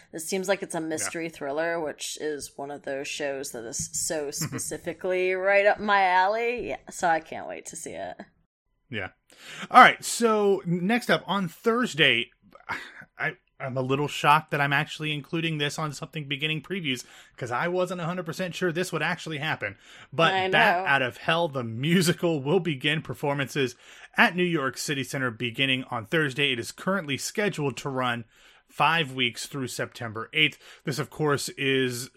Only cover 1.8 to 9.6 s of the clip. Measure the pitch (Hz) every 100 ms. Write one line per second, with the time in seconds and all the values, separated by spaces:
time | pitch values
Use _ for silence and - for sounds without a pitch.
1.8 | 151 - - - 151 147 - - 139 143
2.8 | - 135 143 - 147 139 139 120 113 139
3.8 | - - - 160 143 - 156 131 - 151
4.8 | 175 165 185 185 185 185 190 202 202 190
5.8 | 208 202 185 185 190 220 233 247 127 -
6.8 | - - 180 160 156 113 82 85 - -
7.8 | 127 85 90 - - _ _ _ _ _
8.8 | - 110 92 _ _ - - -